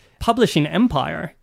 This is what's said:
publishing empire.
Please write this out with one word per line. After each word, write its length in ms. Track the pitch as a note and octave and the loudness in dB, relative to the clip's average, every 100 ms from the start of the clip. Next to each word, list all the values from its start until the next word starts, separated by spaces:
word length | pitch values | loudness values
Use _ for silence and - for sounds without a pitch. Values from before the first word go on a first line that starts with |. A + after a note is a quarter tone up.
| _ - | _ -8
publishing 460 | - A#3 G#3+ E3 D3+ | -2 2 2 2 0
empire. 680 | E3 B3 C#3+ C3+ D#3+ E3 - | 2 0 0 -4 -6 -10 -6